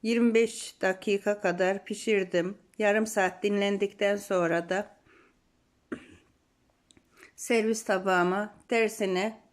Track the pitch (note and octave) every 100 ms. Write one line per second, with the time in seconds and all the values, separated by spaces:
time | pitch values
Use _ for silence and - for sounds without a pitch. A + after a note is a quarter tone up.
0 | A3 A#3 A#3+ A3+ A3+ - - - F#3+ F#3
1 | - G3+ G#3 G#3 F#3+ F3 F#3 G3 - G#3
2 | - G#3 F#3 F3+ F3 G3+ _ - G#3+ G#3
3 | A3 G#3+ F#3 F#3 G3+ G3+ G3+ G3+ G3 -
4 | G3+ G3+ - F#3 E3+ E3+ E3+ F#3 G#3 _
5 | _ _ _ _ _ _ _ _ _ -
6 | - - _ _ _ _ _ _ _ _
7 | _ _ - - - A#3 A3 A3 - F#3+
8 | F#3+ F3+ F3 F#3+ G#3+ - _ A#3 A3 G#3+
9 | G3 F#3 G#3+ G#3+ _